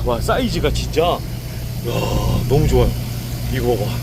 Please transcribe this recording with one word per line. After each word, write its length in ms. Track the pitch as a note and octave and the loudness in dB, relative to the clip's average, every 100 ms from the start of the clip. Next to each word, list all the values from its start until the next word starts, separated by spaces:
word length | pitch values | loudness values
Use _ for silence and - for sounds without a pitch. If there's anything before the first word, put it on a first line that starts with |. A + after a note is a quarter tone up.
| B2 | -2
와, 140 | A#2 | 0
사이즈가 520 | - A#3 A#3+ E3 D3 | 0 0 0 0 0
진짜, 300 | - - D3 | 0 0 0
야, 160 | E3+ C#3+ - - - - - - A#2+ A#2 - - - - - | 2 0 -4 -8 -8 -8 -6 -6 -4 -2 0 0 2 0 2
너무 180 | C#3+ D3+ | 4 6
좋아요. 220 | B2+ A#2 - - - - - - | 6 4 2 -4 -6 -6 -6 -2
이거 220 | B2 A#2+ A2+ | 0 0 0
봐봐. 160 | G#2+ A#2+ | 0 -2